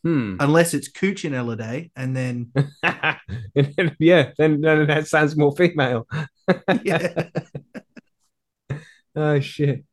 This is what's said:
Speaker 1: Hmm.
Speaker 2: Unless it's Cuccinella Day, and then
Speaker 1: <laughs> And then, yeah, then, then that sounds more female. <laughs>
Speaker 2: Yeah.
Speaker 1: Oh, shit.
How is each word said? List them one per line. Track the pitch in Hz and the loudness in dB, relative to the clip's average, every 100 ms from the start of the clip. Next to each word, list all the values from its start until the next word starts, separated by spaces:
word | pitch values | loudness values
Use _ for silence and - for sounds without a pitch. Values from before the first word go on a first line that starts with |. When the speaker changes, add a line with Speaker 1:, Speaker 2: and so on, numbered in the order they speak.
Speaker 1:
Hmm. | 170 156 107 92 | 0 0 -2 -2
Speaker 2:
Unless | 143 160 165 | 2 4 4
it's | 143 - | -2 -6
Cuccinella | - 190 190 165 131 120 110 | -2 -2 -2 -6 -4 -6 -6
Day, | 110 127 170 - | -8 -10 -12 -10
and | 131 131 | -6 -4
then | 127 120 120 135 | -4 -6 -4 -2
Speaker 1:
<laughs> | 139 - 170 - 156 - - 104 110 143 | -2 -4 -6 -2 -6 -6 -10 -12 -4 0
And | 143 - | 0 0
then, | 170 - | -2 2
yeah, | 160 175 123 - | 6 6 4 2
then, | 156 151 | 2 2
then | 156 156 151 | 2 2 2
that | 151 156 | 0 0
sounds | 156 151 151 | 2 2 2
more | 143 143 | 2 4
female. | 175 160 131 120 - 156 139 _ - | 0 2 -2 -2 -4 -8 -8 _ -2
<laughs> | 185 - 185 | -2 0 0
Speaker 2:
Yeah. | - 165 175 165 165 160 - - _ - _ - _ _ _ _ _ _ _ 147 - _ _ 151 | 0 -2 -2 -6 -6 -10 -10 -18 _ -20 _ -20 _ _ _ _ _ _ _ -14 -14 _ _ -4
Speaker 1:
Oh, | 151 147 | 0 0
shit. | 139 - 143 131 _ | -2 -2 -2 -2 _